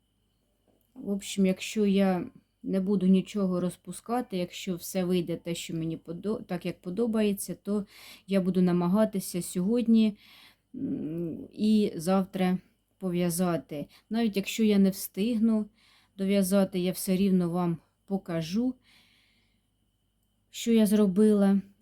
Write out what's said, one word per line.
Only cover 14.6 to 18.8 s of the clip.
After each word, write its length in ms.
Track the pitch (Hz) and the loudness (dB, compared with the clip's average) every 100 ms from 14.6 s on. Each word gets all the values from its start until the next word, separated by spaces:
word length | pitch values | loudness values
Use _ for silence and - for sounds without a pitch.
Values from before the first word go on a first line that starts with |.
я 140 | 214 202 | 4 6
не 120 | 190 | 4
встигну 760 | 185 - - 220 226 226 220 208 _ _ _ _ - | 2 -8 -4 -2 0 2 0 -4 _ _ _ _ -6
дов'язати, 640 | 196 202 185 196 190 185 | 0 0 2 2 2 0
я 140 | 180 | -2
все 240 | 185 - 185 | -4 -2 2
рівно 340 | 202 185 175 | 2 2 2
вам 280 | 175 175 170 - _ _ | 0 -2 -4 -8 _ _
покажу, 680 | 196 - 165 160 196 254 254 | -6 -4 -4 -2 -2 -2 -4